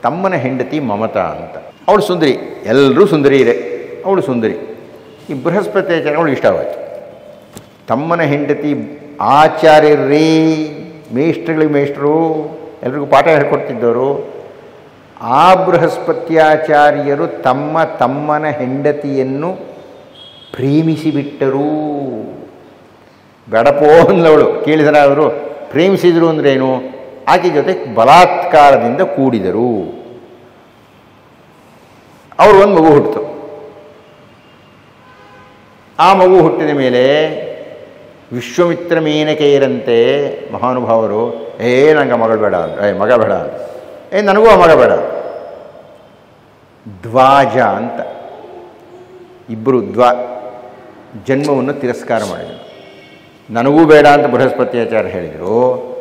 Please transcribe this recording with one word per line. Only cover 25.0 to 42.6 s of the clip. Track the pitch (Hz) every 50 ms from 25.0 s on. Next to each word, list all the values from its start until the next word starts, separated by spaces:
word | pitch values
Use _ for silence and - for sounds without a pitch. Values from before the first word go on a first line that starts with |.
ಅವರು | 143 139 135 143 156 131 104 - - - - - - -
ಪ್ರೇಮಿಸಿದ್ರು | - 139 170 190 196 180 - 180 170 165 165 165
ಅಂದ್ರೇನು? | 160 156 139 143 135 131 131 131 131 123 - - - - - - - - - -
ಆಕೆ | 156 185 175 180
ಜೊತೆ | 156 151 - - 185 - - 135 110
ಬಲಾತ್ಕಾರದಿಂದ | 110 113 127 147 175 180 180 - - - - - 156 143 143 139 123 117 117 123 143
ಕೂಡಿದರು. | 185 - - - 135 131 120 110 92 92 92 107 120 127 117 104 90 - - - - - - - - - - - - - _ _ _ _ _ _ _ _ _ _ _ _ _ _ _ _ _ _ _ _ _ _ _ _ - - _ _ _ - _ _ - _ _ - - -
ಅವ್ರು | 170 208 208 190
ಒಂದು | 196 208 202 170 160
ಮಗು | 160 151
ಹುಟ್ಟಿತು. | 139 123 - - 110 - - - - - - - - - - - - - - - - _ _ _ _ - _ _ _ _ _ _ _ _ _ _ _ _ _ _ _ _ - - - - - - - - - - - - _ _ _ _ _ _ -
ಆ | 156 180 196
ಮಗು | 190 185 185 185 185
ಹುಟ್ಟಿದ | 160 160 - - 160 151
ಮೇಲೆ | 147 143 135 127 123 123 127 135 143 151 156 156 156 - - - - - - - - - - - - - - - - - - - 120
ವಿಶ್ವಮಿತ್ರ | 123 120 - - - 175 175 165 - - - 170 165
ಮೇನಕೆಯರಂತೆ | 156 156 151 151 151 156 151 151 151 143 143 139 135 131 127 120 110 - 120 117 117 127 135 143 143 139 - - - - 113
ಮಹಾನುಭಾವರು, | 110 - 127 127 127 120 107 113 113 110 107 101 107 117 123 120 - - - - -
"ಏ | 110 120 123 127 143 156 156
ನಂಗೆ | 151 143 131 123
ಮಗಳು | 117 113 113 113 107
ಬೇಡ" | 107 101 92
ಅಂದ್ರು, | 90